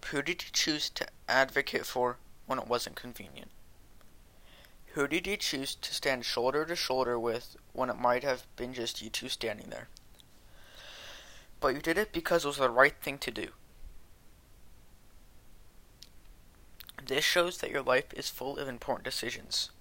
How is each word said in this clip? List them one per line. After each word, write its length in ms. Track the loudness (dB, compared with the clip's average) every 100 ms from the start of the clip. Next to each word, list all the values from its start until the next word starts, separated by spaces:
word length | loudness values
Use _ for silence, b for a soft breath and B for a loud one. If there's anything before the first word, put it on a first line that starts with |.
| -2
Who 160 | -2
did 180 | -2 -4
he 80 | -2
choose 380 | 0 2 0 -2
to 160 | -4 -6 -8 4
advocate 560 | 6 6 4 2 -2 -2
for 320 | 2 2 0 -10 -20 -4
when 100 | -4
it 100 | 0
wasn't 280 | 0 0 -8
convenient? 560 | -12 -12 -14 -14 -16 -18 -20 -20 -20 -20 -20 -20 -20 B B B B B -10
Who 140 | -2 2
did 200 | 2 0
he 100 | -2
choose 380 | -2 -2 -4 -6
to 180 | -6
stand 320 | -2 0 0 0
shoulder 400 | 2 2 2 0
to 100 | -2
shoulder 440 | 0 2 2 2
with 360 | 2 0 -4 -18 -12
when 200 | -2 -2
it 80 | 2
might 240 | 4 4
have 240 | 2 -2 -4 -8
been 180 | -6
just 300 | -2 -4 -4
you 80 | -6
two 180 | -6 -4
standing 400 | -4 -4 -4 -8
there? 200 | -12 -12 -18 -20 -20 -20 -20 B B B B B B B B B B B 0
But 160 | 2 2
you 60 |
did 180 | 2 2
it 120 | 2
because 320 | 0 4 4
it 40 | 4
was 100 | 2
the 140 | 4
right 240 | 10 8 8
thing 200 | -8 -4
to 100 | -6
do. 200 | -4 -6 -8 -20 -14 -14 -14 -16 -20 -20 -20 -20 -20 -20 -20 -20 -20 -20 -20 -20 -20 -20 -20 -20 -20 -20 -20 -20 -18 -20 -20 -20 -20 -20 -18 -16 -12 -2
This 180 | 2
shows 360 | 4 4 4 0
that 100 | -2
your 140 | -2
life 280 | 4 4 4
is 200 | -6 -6
full 260 | -4 -6 -4
of 100 | -6
important 380 | -6 -2 -2 -2
decisions. 640 | -4 -4 -6 -4 -2 -2 -6